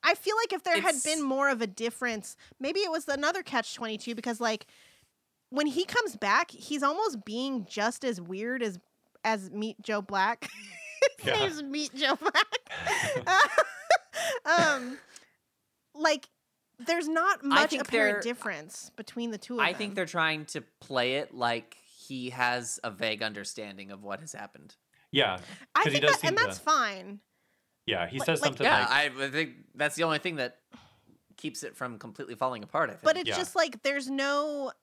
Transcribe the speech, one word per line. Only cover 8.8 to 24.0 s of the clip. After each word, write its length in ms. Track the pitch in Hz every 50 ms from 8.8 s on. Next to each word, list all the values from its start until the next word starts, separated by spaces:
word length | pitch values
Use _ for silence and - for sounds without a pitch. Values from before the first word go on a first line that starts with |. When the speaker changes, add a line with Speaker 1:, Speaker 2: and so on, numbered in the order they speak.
| _ _ _ _ _ _ _ _ _
Speaker 1:
as 280 | 220 220 214 190 185 -
Meet 280 | 208 214 226 - _ 208
Joe 200 | - 214 208 202
Black. 480 | 196 202 196 190 208 240 - - - - - - - - - -
<laughs> 360 | - - - - 554 - -
His 60 | -
Speaker 3:
Yeah. 120 | - - 427
Speaker 1:
name's 240 | 415 392 330 302 294
Meet 320 | 277 269 302 302 285 -
Joe 220 | 262 302 269 277
Black. 1080 | 285 311 - - 302 415 - - - _ - - - - 679 831 932 906 659 571 494 -
<laughs> 120 | - 370 381 523 - - - 622 - - 740 605 659 659 - - _ - 622 679 679 554 - _
Um, 540 | 294 320 349 339 311 294 269 247 247 262 285 - _ - - - _ _ _ _ _ _ _ _ _ _ _ _ _ _
like, 340 | 285 302 320 302 294 - - _ _ _ _ _ _ _ _ _ _
there's 300 | 247 240 330 339 330 294
not 320 | 320 320 330 381 392 - -
Speaker 2:
I 20 |
Speaker 1:
much 240 | 277 285 - 302 311
Speaker 2:
think 120 | 311 262 277
Speaker 1:
apparent 400 | - - 226 214 208 208 208 202
Speaker 2:
they're 100 | 233 240
Speaker 1:
difference 580 | 247 - 220 185 147 151 170 - - - - _
between 340 | - 214 - - 240 233 233
the 80 | 220 202
two 160 | - - 240
of 60 | 240
Speaker 2:
I 120 | 226 165 180
Speaker 1:
them. 60 | -
Speaker 2:
think 160 | 208 202 202
they're 120 | 202 185
trying 380 | 160 - 175 160 160 156 151 151
to 160 | - - 156 120 _ _ _
play 360 | - - 139 127 120 123 131
it 160 | 139 147 - -
like 420 | 127 120 120 117 117 107 - - - _
he 460 | _ - - - - 139 131 123 123
has 480 | 123 127 123 123 123 123 120 113 - - -
a 60 | 120
vague 320 | 107 95 113 113 110 107 117
understanding 680 | 110 107 104 98 - - - 110 101 98 98 98 95
of 120 | 101 95